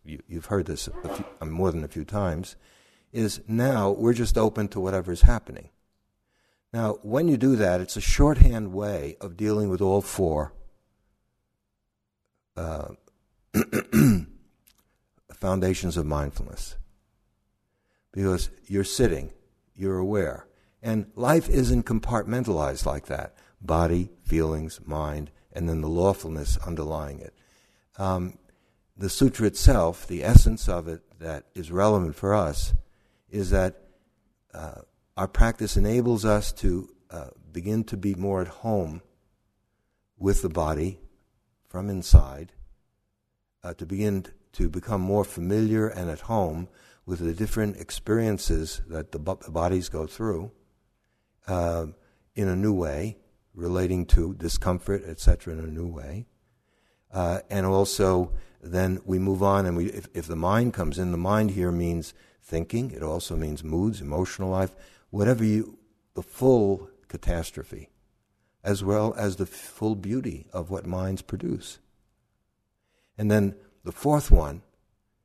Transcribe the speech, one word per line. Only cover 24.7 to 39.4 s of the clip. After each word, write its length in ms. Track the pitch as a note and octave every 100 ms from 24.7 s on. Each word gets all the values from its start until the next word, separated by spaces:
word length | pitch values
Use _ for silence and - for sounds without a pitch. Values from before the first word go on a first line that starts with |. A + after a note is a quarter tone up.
| - -
mind, 460 | D2+ D2+ D2 D2 - _
and 140 | - E2+
then 140 | D#2+
the 80 | D#2
lawfulness 680 | E2+ F#2+ F#2+ D#2+ D#2 C#2+ - -
underlying 540 | E2 D2+ D#2 D2 C#2+
it. 140 | - - _ _ _ _ _ -
Um, 400 | F#2+ F#2 F2+ - _ _ _ _ _ -
the 120 | F#2+
sutra 380 | - C3+ - C3+
itself, 600 | - - B2 E2+ F2+ -
the 160 | F2
essence 460 | E2+ B2 - A2 -
of 180 | F2 E2
it 140 | E2 _ -
that 260 | E2 D2+ -
is 180 | - E2
relevant 440 | F2 G#2 G#2 E2 D2
for 180 | G2
us, 400 | G#2 E2 D2 - - - _ _ _ _
is 180 | G#2 F#2
that, 320 | F#2+ F#2 - - _ _ _ _ _ _
uh, 280 | E2 D#2+ - - _ _ -
our 100 | G2
practice 500 | - A#2 A2+ G#2+ -
enables 480 | G#2 A#2+ A#2+ A2+ A2
us 260 | G#2 G2+
to, 380 | - G2 F2+ F#2+ - -
uh, 200 | E2+ C2 - -
begin 320 | E2+ F2+ A2 A2
to 120 | G2+
be 160 | G2+
more 280 | F#2 G2 F#2+
at 60 | F2
home 540 | - A2+ G#2+ E2 E2 - _ _ _